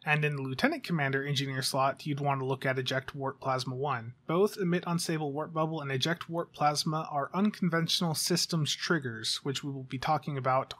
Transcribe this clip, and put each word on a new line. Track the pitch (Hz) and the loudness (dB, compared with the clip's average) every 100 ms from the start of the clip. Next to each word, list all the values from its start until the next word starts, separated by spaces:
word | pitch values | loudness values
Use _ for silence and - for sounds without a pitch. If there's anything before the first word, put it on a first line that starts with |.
| - | 0
And | 151 151 | 2 2
in | 143 | -2
the | |
Lieutenant | 135 131 262 320 | -4 0 0 0
Commander | - 170 139 135 143 | -2 0 2 0 0
Engineer | 131 139 131 | -2 0 -2
slot, | 127 139 135 139 151 | -2 2 2 0 -4
you'd | 143 | -2
want | 143 135 | 0 0
to | 131 | 0
look | 135 135 | -2 0
at | 131 | 0
Eject | 131 131 - | 0 -2 -4
Warp | 143 135 135 | -6 -6 -4
Plasma | 135 131 123 127 | -2 -2 -2 -4
one. | 147 123 113 - - | -2 -2 -6 -14 -2
Both | 170 208 - | 2 2 2
Emit | 180 175 175 | 0 0 0
Unstable | 170 - 160 151 | -2 0 -2 -2
Warp | 139 156 | -4 -4
Bubble | 160 160 160 | -2 -2 -2
and | 139 | -2
Eject | 135 147 175 - | 0 2 0 -2
Warp | 165 165 | -4 -4
Plasma | - 147 147 165 156 156 | 2 4 4 0 0 0
are | 147 139 | -2 0
unconventional | 175 208 - 180 165 165 - 175 156 | 2 2 4 2 2 2 2 2 0
systems | - 175 - 170 143 | 2 2 2 0 0
triggers, | - - 170 131 113 110 - | 0 2 0 0 -4 -4 -2
which | 143 131 | -2 -4
we | 147 | -4
will | 139 | -8
be | 131 131 | -8 -6
talking | - 151 - 139 | 0 0 0 -2
about | 131 131 127 - | 2 2 0 -8